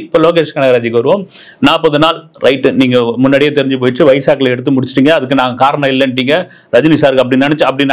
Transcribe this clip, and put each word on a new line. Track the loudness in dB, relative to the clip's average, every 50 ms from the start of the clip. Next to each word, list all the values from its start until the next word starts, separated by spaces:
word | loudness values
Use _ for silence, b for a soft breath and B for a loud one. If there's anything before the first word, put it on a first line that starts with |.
| -4
இப்ப | -2 -2 0 2
லோகேஷ் | 2 2 0 -2 -2 -2
கனகராஜுக்கு | -2 0 2 2 2 0 0 -2 -2
வருவோம். | 0 0 -2 -2 -4 B B B B B B B B 0
நாற்பது | 0 2 0 0 0 2 0
நாள், | 0 0 -2 -8 -20 _ -2 0
right, | 0 0 0 0 -2 0 0
நீங்க | 0 2 2 0 0 0 -2 0 0
முன்னாடியே | 2 2 2 0 0 0 -2
தெரிஞ்சு | -2 -2 -2 -2
போயிடுச்சு, | -2 -2 0 2 2 2
வைசாக்ல | 2 2 2 0 -2 0 0 -2 -2
எடுத்து | -2 -2 -2 -2
முடிச்சிட்டீங்க, | 0 -2 -2 0 0 2 2 2 0
அதுக்கு | 0 -2 -2 0
நாங்க | 0 -2 -2 0 0
காரணம் | 0 0 0 -2 -2 0
இல்லைன்ட்டீங்க, | 0 0 -2 -2 -2 -2 -2 -2 -2 -4 b b b b b b
ரஜினி | 2 2 2 2 2 2
சாருக்கு | 2 2 2 0
அப்படி | 0 2 0 0
நினைச்சு, | 0 0 0 0 -2
அப்படி | 0 -2 -2 0